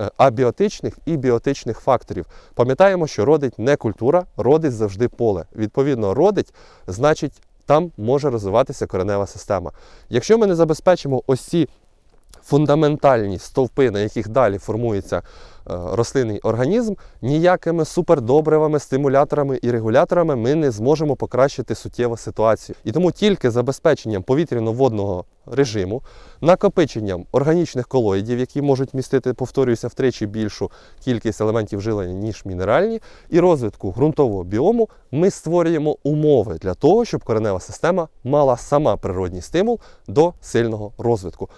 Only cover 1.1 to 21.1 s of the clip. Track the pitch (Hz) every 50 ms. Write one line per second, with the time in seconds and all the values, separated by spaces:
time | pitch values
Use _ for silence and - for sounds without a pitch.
1.1 | 165 147 123 131 120 113 - - 139 - - 123 - - - - 131 113 - -
2.1 | 98 92 82 - - - - - - - 123 123 131 - 185 196 190 180 165 139
3.1 | - - 104 123 156 156 139 127 - - 110 131 147 - - 117 95 - 113 123
4.1 | 156 180 175 - - - 104 120 147 160 160 147 120 107 110 101 98 95 120 120
5.1 | - - 120 113 101 87 78 - - - 107 104 - - 135 147 139 117 107 95
6.1 | 95 123 160 202 214 165 117 - _ - - - - - - - 92 98 127 147
7.1 | 156 - - 139 - _ - _ _ _ _ - 143 156 180 170 - - 104 113
8.1 | 131 147 139 147 120 113 104 98 95 113 135 - 135 - 107 92 - 95 92 101
9.1 | 101 101 101 92 - - - - 104 92 87 76 - - - - - - - -
10.1 | 101 127 - - 214 233 220 202 180 165 165 160 156 - - 185 180 170 - 143
11.1 | 135 127 - - 135 127 - - - 175 156 - - _ _ _ _ _ _ _
12.1 | _ _ _ - - - - - 143 143 151 143 143 156 156 147 151 - - 143
13.1 | 131 113 107 101 95 85 - - - 139 131 113 - - 135 120 98 101 104 107
14.1 | - - 104 104 113 135 127 107 98 98 - - 104 110 120 117 107 98 92 -
15.1 | 101 87 - - - - - - - - - - 92 90 87 90 - 123 120 -
16.1 | - 135 127 110 104 - - 110 113 117 127 139 190 240 247 220 196 - - -
17.1 | - - - 117 143 160 165 175 185 160 - 170 165 170 156 - - 175 170 -
18.1 | 170 147 117 110 131 151 156 156 156 156 156 156 151 147 - - 135 131 147 139
19.1 | 131 135 147 - - 147 143 139 131 123 - 117 120 117 110 110 110 135 175 170
20.1 | 185 175 170 160 143 120 110 120 147 165 156 139 113 101 107 131 156 151 160 147